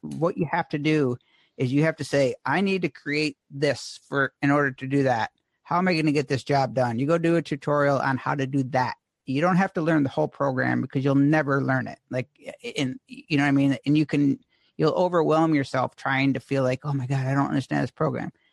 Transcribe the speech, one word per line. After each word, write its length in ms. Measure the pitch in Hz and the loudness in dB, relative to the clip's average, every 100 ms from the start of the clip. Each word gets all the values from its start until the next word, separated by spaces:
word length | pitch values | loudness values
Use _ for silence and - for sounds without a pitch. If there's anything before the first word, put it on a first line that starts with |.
what 380 | 151 139 170 - | -10 -2 -2 -2
you 80 | 160 | -2
have 220 | 170 - | -2 -2
to 80 | 151 | -2
do 380 | 151 156 131 123 _ _ _ - | 0 2 0 -2 _ _ _ -6
is 160 | 127 | -2
you 100 | 139 | 2
have 140 | 160 156 | 0 -2
to 80 | |
say, 320 | 135 143 131 - 131 | -2 0 0 0 -2
"I 140 | 160 | 0
need 220 | 196 190 | 0 0
to 60 | 175 | -4
create 480 | - 151 147 151 - _ | -8 -6 -2 -2 -6 _
this 480 | 139 147 123 - - - | -4 -2 -2 -8 -16 -6
for, 240 | 139 135 - | -2 -2 0
in 80 | 143 | 0
order 180 | 147 139 | 2 0
to 160 | 131 135 | -2 -2
do 160 | 139 | 0
that. 300 | 131 113 107 _ _ _ | 2 0 -2 _ _ _
How 140 | - 175 | -4 0
am 100 | 185 | 2
I 60 | 160 | 2
gonna 160 | 156 | 2
get 160 | 147 131 | 0 0
this 160 | 135 | -2
job 280 | - 139 131 | 0 0 2
done?" 260 | 120 123 113 | 0 0 0
You 80 | 139 | 0
go 120 | 170 | 0
do 180 | 165 170 | 2 0
a 60 | |
tutorial 560 | - 143 - 147 143 139 | -2 -6 -2 2 2 2
on 180 | 135 127 | 0 -2
how 180 | 139 143 | -2 -4
to 100 | 135 | -2
do 160 | 139 135 | -2 0
that. 260 | 131 120 - _ _ - | 0 -2 -4 _ _ -6
You 140 | 135 | 0
don't 160 | 180 185 | 2 2
have 160 | 190 | 0
to 80 | 180 | 0
learn 220 | 160 160 | 0 2
the 40 | 135 | 0
whole 200 | - 147 | 0 -4
program 520 | - 139 127 127 120 | -2 -2 0 0 0
because 240 | 127 139 | -2 -2
you'll 120 | 139 139 | 2 4
never 460 | 143 156 139 139 | 4 4 2 0
learn 260 | 131 131 117 | 0 -2 -2
it. 100 | - - | -12 -8
Like, 180 | 127 - _ - | -8 -8 _ -18
i-, 60 | - 120 - | -14 -10 -4
in, 240 | 131 127 - | -4 -6 -14
you 280 | - - 143 | -16 -2 0
know 60 | |
what 60 | 143 | 2
I 40 | |
mean? 240 | 139 139 131 | 4 2 0
And 140 | 143 151 | 2 2
you 80 | 147 | 2
can, 320 | 143 143 - _ _ _ - | 2 2 0 _ _ _ -2
you'll 160 | 151 | 0
overwhelm 640 | - 180 175 151 156 165 | 2 0 2 2 2 2
yourself 420 | 151 135 131 123 - | 2 0 -2 -4 -4
trying 360 | 135 135 139 | -4 0 0
to 60 | 131 | 0
feel 220 | - 135 | -2 -2
like, 220 | 127 127 | 0 -2
"Oh 80 | 147 | -4
my 140 | 139 123 | -6 -4
God, 200 | 135 131 | -2 0
I 80 | |
don't 140 | 139 139 | 0 0
understand 340 | 147 - 147 | -2 -2 -4
this 80 | 131 | -4
program." 400 | - 156 123 - - _ | -2 -4 -4 -10 -14 _